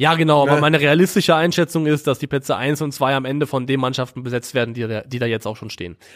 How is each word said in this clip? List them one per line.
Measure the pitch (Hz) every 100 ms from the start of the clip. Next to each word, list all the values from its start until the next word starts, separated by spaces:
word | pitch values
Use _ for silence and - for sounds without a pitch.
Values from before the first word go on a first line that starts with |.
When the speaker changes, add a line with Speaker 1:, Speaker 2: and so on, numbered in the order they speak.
Speaker 1:
Ja, | 147
genau, | 165 156 147
aber | 139 147
Speaker 2:
Ne? |
Speaker 1:
meine | 147 156
realistische | 143 156 185 202 - 160
Einschätzung | 175 175 165 165 151
ist, | 151 147
dass | 131
die | 139
Plätze | 139 135 110
eins | 131 147
und | 151
zwei | - 135
am | 139 131
Ende | 143 147
von | 131 123
den | 135
Mannschaften | 131 127 127 -
besetzt | 123 120 -
werden, | 131 117
die | 120 113
da, | 107
die | 135 123
da | 117
jetzt | 113 107
auch | 107
schon | 107
stehen. | - 90 87 -